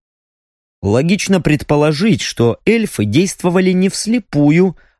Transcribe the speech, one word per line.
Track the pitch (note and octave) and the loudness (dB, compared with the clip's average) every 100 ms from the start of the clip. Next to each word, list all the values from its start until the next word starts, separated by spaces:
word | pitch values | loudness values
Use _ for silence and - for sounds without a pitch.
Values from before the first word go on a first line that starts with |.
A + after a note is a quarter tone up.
| _ _ _ _ _ _ _ _ | _ _ _ _ _ _ _ _
Логично | F#2+ A2 E3 G3+ - F#3+ | -2 0 0 -2 0 0
предположить, | - D3+ - D3 D3+ D3 A3 C#3 | 0 -2 0 0 0 0 0 0
что | - - A#2+ G#2 | -2 0 0 0
эльфы | - A3+ G#3+ - | 0 0 -2 -4
действовали | G#2+ A#2+ F#3+ - F3+ F3+ F#3 | -2 0 -2 -2 -2 0 0
не | F#3 F#3+ | 0 0
вслепую, | - G#3 A#3+ - C#3+ D3 E3 F#3 - _ | -2 -4 -4 -2 0 2 4 0 -2 _